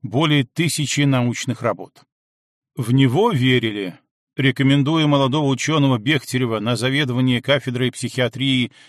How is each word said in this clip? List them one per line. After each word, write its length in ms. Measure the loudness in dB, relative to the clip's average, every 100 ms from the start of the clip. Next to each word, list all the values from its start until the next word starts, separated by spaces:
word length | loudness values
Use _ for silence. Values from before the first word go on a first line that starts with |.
более 420 | -6 -2 2 2
тысячи 580 | 0 -2 -2 -2 -4 0
научных 600 | 2 2 0 -2 -6 -4
работ. 400 | -4 -4 -8 _ _ _ _ _ _ _ _ -8
В 160 | 0
него 400 | 4 4 4 0
верили. 680 | 2 2 2 0 -4 -8 -10 _ _ _ -2
Рекомендуя 680 | 0 2 2 4 2 2 2
молодого 400 | 2 2 0 0
учёного 500 | -2 0 0 2 0
Бехтерева 640 | 0 -2 -2 -4 -2 -2
на 180 | -2 -2
заведование 640 | -2 -2 -2 0 0 0
кафедрой 500 | 0 0 0 -4 -4
психиатрии 800 | -4 -8 -4 -4 -2 0 0 -2 _